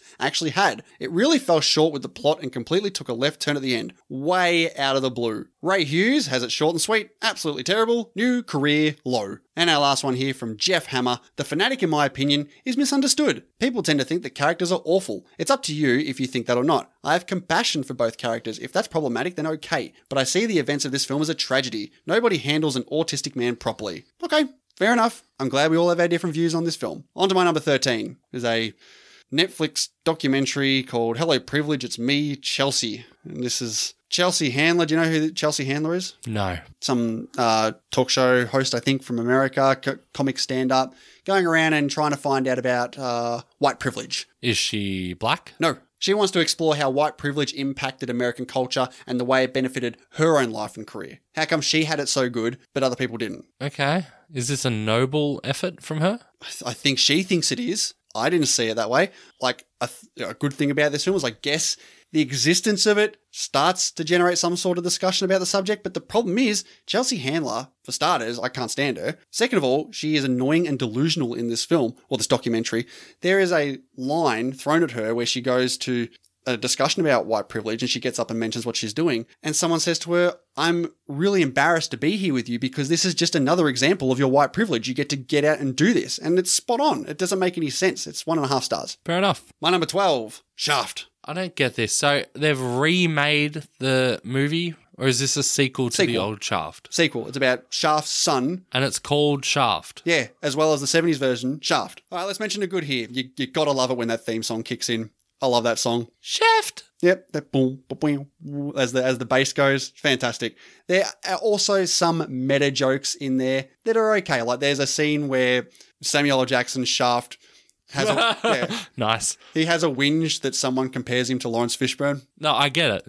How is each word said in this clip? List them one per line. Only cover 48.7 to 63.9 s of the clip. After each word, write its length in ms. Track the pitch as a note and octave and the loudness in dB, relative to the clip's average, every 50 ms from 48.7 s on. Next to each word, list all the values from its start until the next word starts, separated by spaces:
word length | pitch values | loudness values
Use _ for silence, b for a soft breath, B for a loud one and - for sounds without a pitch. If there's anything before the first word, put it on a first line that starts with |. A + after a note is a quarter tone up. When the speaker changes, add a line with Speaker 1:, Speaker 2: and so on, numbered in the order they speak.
| - C3+ B2+ B2 B B B | 0 0 0 0 B B B
Speaker 1:
and 140 | - B2+ B2 | -4 -4 -2
the 60 | B2 | 0
way 180 | B2 C3 C3 C3 | 2 2 2 2
it 100 | B2+ C3 | 2 0
benefited 440 | C3+ C3 C3 C3 C3+ B2+ A#2+ A#2 - _ _ | -2 -2 -2 -2 -4 -4 -4 -6 -8 _ _
her 280 | - - D#3 E3 D#3+ C#3+ | -2 0 2 4 4 4
own 100 | B2+ A#2 | 2 0
life 260 | A2 G#2+ G#2+ A2 - | -2 -6 -8 -8 -8
and 100 | A2+ G#2+ | -12 -14
career. 320 | - - G#2+ - - - - _ _ _ | -12 -12 -12 -12 -14 -16 -20 _ _ _
How 100 | D#3 D#3 | -4 0
come 160 | - E3 D#3 | 0 0 0
she 220 | C#3+ - - D#3 D#3+ | 0 0 0 0 2
had 160 | D3 D#3+ C#3+ | 0 -2 -2
it 80 | C#3+ - | -2 -2
so 200 | - C#3 C3 B2 | 0 0 0 0
good, 280 | A#2+ A#2+ A2 A#2+ B2+ - _ _ _ | 0 -2 -2 -2 -4 -6 _ _ _
but 80 | C#3 C3+ | 0 0
other 120 | C3 B2 | 0 0
people 220 | - C3 A#2 A2+ | 0 -4 -4 -4
didn't? 280 | A2 A2+ G#2 G2 - - _ _ _ | -6 -6 -8 -8 -12 -16 _ _ _
Speaker 2:
Okay. 460 | C3+ C#3+ - - C#3 C#3 D#3+ F#3+ E3 B B B B _ D#3+ | -10 -8 -4 -2 0 0 0 -2 -4 B B B B _ -6
Is 140 | C3 A#2+ | -6 -2
this 160 | B2 C#3 B2+ - | -2 -2 -2 0
a 40 | C3 | 0
noble 680 | A2+ G#2+ G#2+ A2 A2 A#2+ C3 C3 C#3+ D3+ D3 D3 C#3 - - | 0 0 2 2 2 2 2 2 0 0 0 0 -2 -4 -4
effort 400 | C3 D3 - - F#3 E3 - - | -6 -4 -2 -4 -6 -6 -10 -10
from 160 | - D#3 D#3 | -8 -4 0
her? 200 | D#3+ F#3 G#3+ A#3+ - _ _ _ | 0 0 0 -2 -8 _ _ _
Speaker 1:
I 40 | - | -16
th-, 180 | - - - - | -14 -12 -8 -8
I 80 | B2 A#2 | -8 -8
think 240 | - - C#3+ C3+ B2+ | 0 0 0 2 2
she 220 | - - C#3+ F3 | 2 2 2 2
thinks 300 | F#3 F#3 F#3+ E3+ D3+ - | 2 2 0 0 2 0
it 80 | C3+ - | -2 -2
is. 340 | A#3+ A#3+ F#3+ G#3+ - - - _ _ _ _ | -4 -4 -2 -2 -4 -6 -6 _ _ _ _
I 140 | G#2+ A#2+ D3+ | -2 0 0
didn't 180 | F3+ E3+ F#3 | 2 2 2
see 200 | D#3 - A#2+ A#2 A2 | 2 2 0 0 0
it 60 | A2 | 0
that 140 | A2+ A2 G#2+ | -2 -2 2
way. 220 | B2 C#3+ F#3 F#3+ B B B B B _ | 2 2 2 0 B B B B B _
Like, 240 | C3 B2+ B2+ - - _ _ _ | -2 -2 -2 -2 -12 _ _ _
a, 60 | A#2+ | -8
th-, 420 | A#2 - - - _ _ - A2+ - | -8 -8 -14 -20 _ _ -8 -8 -8
a 20 | - | -6
good 200 | - C#3+ C#3+ C3 | -4 -4 -4 0
thing 180 | - C#3+ C#3 | 0 0 0
about 200 | C#3 D3 D3 D3 C#3+ | 2 2 2 0 0
this 100 | D3 - | 0 0
film 140 | F#3 G3 | 0 0
is, 60 | F#3 C#3 | 0 0
I 60 | A#2+ | -2
guess, 460 | A2 - - C#3+ D3 D#3+ - - - B B B B B B B | -4 -4 -4 -2 -2 0 -2 -4 -4 B B B B B B B
the 100 | - D#3 | 0 0
existence 640 | D3+ B2+ C#3 B2+ A#2+ D#3 F3+ F3+ - A3 G#3 F#3 - | 0 0 0 0 2 2 2 2 2 0 0 2 4
of 100 | G#3+ G#3 | 4 4
it 200 | G#3 G#3+ G#3+ - _ _ _ | 4 2 0 -2 _ _ _
starts 600 | - - - - - C#3 D3 F3 F#3 F#3 - - | -10 -10 -8 -2 0 2 2 2 2 0 -4 -4